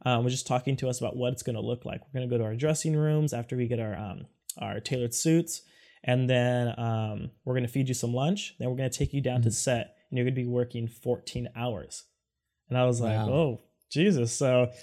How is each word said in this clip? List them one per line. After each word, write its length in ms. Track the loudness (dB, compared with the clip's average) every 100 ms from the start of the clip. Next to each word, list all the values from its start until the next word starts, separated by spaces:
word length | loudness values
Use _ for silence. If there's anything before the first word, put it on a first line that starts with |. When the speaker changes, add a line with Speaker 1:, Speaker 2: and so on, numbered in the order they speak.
| 0
Speaker 1:
um, 180 | 2
was 100 | 2
just 140 | 0 0
talking 280 | -2 0 -2
to 100 | -2
us 100 | -2
about 160 | -4 -2
what 160 | -2
it's 100 | -2
gonna 160 | -4 -4
look 220 | -4 -4 -6
like. 160 | -10 -8
We're 140 | -6
gonna 80 | -2
go 80 | 0
to 60 | 0
our 100 | 0
dressing 400 | 0 0 0 2
rooms 380 | 2 2 2
after 240 | -2 -4 -2
we 100 | 0
get 120 | 0
our, 160 | -2 -6
um, 320 | -8 -10 -14 _ _ -10
our 220 | -6 -6
tailored 340 | -4 -2 -2
suits, 480 | 0 4 4 2 -6 -12 _ -20 _
and 260 | 0 2 4
then, 440 | 2 4 2 0 -2
um, 520 | -2 -2 -2 -6 -10 -10 -4
we're 100 | -2
gonna 120 | -2
feed 200 | 0 0
you 60 | 0
some 180 | -2
lunch. 420 | 0 0 0 -4 -6
Then 100 | -4
we're 60 | -2
gonna 120 | -4
take 240 | -2 -2
you 80 | 0
down 200 | 0 2
to 80 | 2
Speaker 2:
Mm-hmm. 40 |
Speaker 1:
set, 420 | 2 0 0 -2 _ _
and 80 | -2
you're 80 | 0
gonna 100 | 0
be 100 | 0
working 420 | 0 -2 -2 -6
fourteen 640 | -6 -4 -4 -4 -8 -8 -4
hours. 480 | -4 -4 -8 -14 -18 _ _ _ _ _ _
And 80 | 2
I 80 | 2
was 160 | 2
like, 140 | 2 2
Speaker 2:
Wow. 120 | 2
Speaker 1:
"Oh, 280 | 2 2 0 _ _ _
Jesus." 420 | 2 4 6 2
So 400 | 2 4 4 4 0